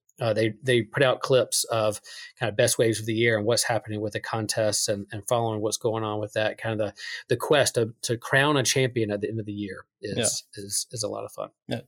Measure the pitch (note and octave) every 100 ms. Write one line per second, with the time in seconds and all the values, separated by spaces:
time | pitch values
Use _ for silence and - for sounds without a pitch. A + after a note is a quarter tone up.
0 | _ _ A#2 G#2+ A2+ G#2 C3 B2 G#2 -
1 | C3 A#2 - B2+ A2 - - A2+ G#2+ G2+
2 | - - - - A2+ G2+ A#2+ - A#2 G#2+
3 | G#2+ A2 A#2+ A2 G#2 A#2 - A2 - G#2+
4 | G#2+ G#2+ - A2+ G#2 - G#2+ G#2 - G2+
5 | G2+ G#2+ - A#2+ A2+ G#2+ G#2+ - A#2 A2
6 | A2 G#2+ G#2 A2 G#2+ - A2+ G#2+ G#2 -
7 | - - - A#2+ - D3 A#2+ - A2+ -
8 | - A#2 - C3+ C#3+ D3 A#2 C3+ C3 A#2+
9 | G#2+ G#2 G#2 A2 G#2 G2+ G2+ - - _
10 | G#2+ G2 A2 - - G#2+ G2+ - - A#2+
11 | G#2 G#2+ A2+ - - _ - A#2+